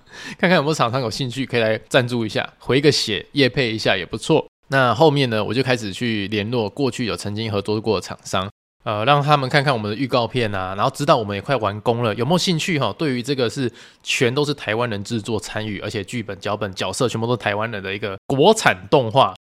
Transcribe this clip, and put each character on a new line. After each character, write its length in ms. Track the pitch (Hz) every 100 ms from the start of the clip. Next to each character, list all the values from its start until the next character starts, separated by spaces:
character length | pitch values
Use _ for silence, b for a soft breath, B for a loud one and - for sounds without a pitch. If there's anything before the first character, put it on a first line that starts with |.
| _
<laughs> 240 | - - 202
看 120 | 185
看 60 | 180
有 60 |
没 60 | 143
有 60 |
厂 180 | 156 120
商 80 | 127
有 100 | 117
兴 200 | - 131
趣， 160 | 123 127
可 120 | 120
以 40 |
来 180 | 110 110 -
赞 180 | 135 120
助 200 | 123 110
一 20 |
下， 180 | 123 - -
回 220 | - 131
个 100 | 147
血， 340 | - - 98 -
业 160 | 143 127
配 240 | - 120
一 60 | 110
下 180 | 131 98
也 100 | 82
不 120 | 113
错。 280 | - 156 - _ -
那 260 | 139 123
后 160 | 113 160
面 200 | 143 131
呢， 120 | 107
我 120 | 98
就 100 | 113
开 140 | 131 123
始 160 | 107
去 340 | 90 120 110 98
联 240 | 107 104
络 180 | 123 104
过 220 | - 135
去 140 | - 113
有 100 | 90
曾 180 | 104
经 160 | 104 113
合 120 | 104
作 180 | 98 107
过 220 | 107 95
的 40 | -
厂 140 | - -
商， 240 | 98 95 - _ _ 120
呃， 180 | 104
让 180 | 113 143
他 140 | 143 147
们 140 | 127
看 140 | 147
看 100 | 143
我 60 | 120
们 100 | 104
的 80 | 107
预 80 | 131
告 220 | 127 117
片 260 | 127 110
啊， 220 | 101 92 98
然 100 | 123
后 60 | -
知 80 |
道 140 | 143 143
我 60 |
们 120 | 104 101
也 60 |
快 140 | 95 131
完 260 | 107 104
工 220 | 120 117
了， 100 | 120
有 100 | 101
没 80 | 120
有 60 | 175
兴 200 | - 160
趣 200 | - 151
哈？ 160 | 113 -
对 180 | 160 123
于 60 |
这 120 | 120
个 160 | 131 117
是 200 | 139 120 B B B
全 300 | - - 120
都 120 | 131 147
是 80 |
台 220 | 139 - 110
湾 120 | 120
人 160 | 101
制 160 | 98 117
作 200 | 101 107
参 280 | - 107 107
与， 120 | 95
而 100 | 107
且 140 | 110
剧 180 | 98 123
本、 180 | 104 95
脚 160 | 101 104
本、 160 | 104 92
角 180 | 95
色 160 | 95 123
全 100 | 113
部 60 | 113
都 80 |
是 40 | 123
台 180 | 107 104
湾 140 | 113
人 100 | 107
的 100 | 95
一 60 | 101
个 180 | 107 98 -
国 260 | 135 175
产 240 | 220 - 92 95
动 200 | 151 113
画， 220 | 131 104 90 _